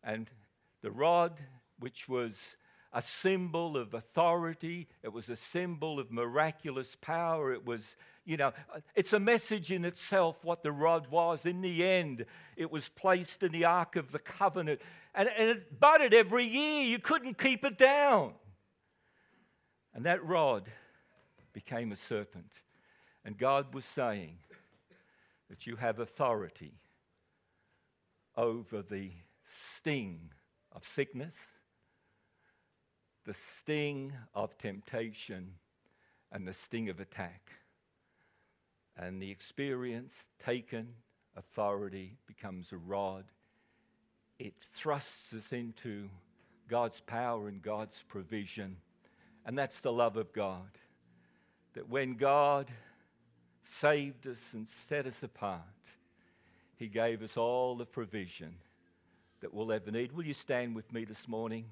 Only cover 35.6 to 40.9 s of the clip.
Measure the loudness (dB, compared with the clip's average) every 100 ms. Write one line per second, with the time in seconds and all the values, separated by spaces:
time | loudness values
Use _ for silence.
35.6 | _ _ _ _ _ _ _ -12 -10 -12
36.6 | -8 -6 -6 -8 -12 -10 -12 -12 _ -20
37.6 | _ _ _ _ _ _ _ _ _ _
38.6 | _ _ _ -14 -12 -10 -12 -14 -16 -8
39.6 | -6 -4 -6 -8 -12 -20 -20 _ -6 -6
40.6 | -4 -12 -12